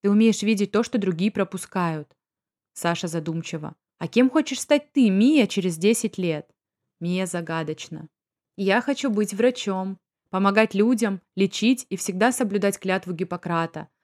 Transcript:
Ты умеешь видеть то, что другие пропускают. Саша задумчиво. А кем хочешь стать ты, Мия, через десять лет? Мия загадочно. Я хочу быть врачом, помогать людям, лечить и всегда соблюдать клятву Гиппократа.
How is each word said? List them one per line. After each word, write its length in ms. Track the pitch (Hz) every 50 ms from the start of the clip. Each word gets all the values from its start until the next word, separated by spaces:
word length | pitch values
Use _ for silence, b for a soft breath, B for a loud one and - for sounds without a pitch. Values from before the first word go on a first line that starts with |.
Ты 80 | - 202
умеешь 320 | 202 208 226 226 208 -
видеть 300 | - 208 220 190 208 190
то, 120 | - 202 233
что 140 | - - 214
другие 340 | 196 185 175 160 180 214
пропускают. 840 | - - 196 190 - 185 - - - 190 180 170 160 156 147 _ _ _ _ _ _ _ _ _ _ _ _ _ _
Саша 340 | - - 170 170 170 - 170
задумчиво. 680 | 156 170 156 165 160 165 160 - - 160 151 - 151 _ _ _ _ _
А 80 | 170 165
кем 220 | - 226 254 262
хочешь 320 | 254 311 302 - 269 -
стать 300 | - _ 294 294 294 _ _
ты, 160 | 285 254 214
Мия, 380 | 185 190 214 262 311 294 220 -
через 300 | - 202 175 185 170 160
десять 400 | 170 208 226 - - 214 - -
лет? 320 | 185 175 156 151 - _ _ _ _ _ _ _ _ _ _ _
Мия 260 | 170 170 180 185 190
загадочно. 840 | 175 - 175 165 160 165 165 160 151 156 - - - 165 156 160 - _ _ _ _ _ _ _ _ _
Я 260 | - 196 190 190 233
хочу 280 | 240 - 285 - - 277
быть 240 | 214 202 214 202 -
врачом, 680 | 190 233 247 247 247 - 208 190 190 190 190 190 - _ _ _ _ _ _
помогать 440 | - 190 196 196 196 214 220 220 -
людям, 480 | 196 208 233 254 214 226 208 196 180 _ _ _
лечить 500 | - 196 190 - - 208 233 262 247 - _
и 80 | 196 185
всегда 340 | - - 185 185 214 247
соблюдать 480 | 254 - 254 208 196 202 190 202 202 -
клятву 340 | - 190 185 190 185 180 185
Гиппократа. 760 | 160 185 180 185 175 - 175 170 165 165 165 - 156 160 - _ _